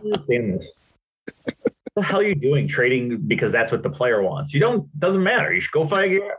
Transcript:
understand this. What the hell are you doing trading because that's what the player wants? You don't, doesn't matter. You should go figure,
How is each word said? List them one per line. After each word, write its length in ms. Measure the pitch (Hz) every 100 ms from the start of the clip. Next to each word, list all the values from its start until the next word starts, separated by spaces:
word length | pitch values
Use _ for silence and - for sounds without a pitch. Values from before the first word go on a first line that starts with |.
understand 560 | 214 202 135 120 107 92
this. 80 | - - _ _ _ _ - - -
What 500 | - - - - 208
the 60 |
hell 160 | 190 196
are 20 |
you 120 | 208 156
doing 320 | 131 143 143
trading 480 | - 123 127 120 113 110
because 240 | 113 110
that's 200 | 117 113
what 120 | 117
the 60 | -
player 320 | - 123 107
wants? 300 | 92 73 -
You 60 | 143
don't, 380 | 226 233 - 147
doesn't 220 | 180 190
matter. 300 | 190 240 -
You 60 | 87
should 100 | -
go 140 | 151 151
figure, 340 | 196 190 190 202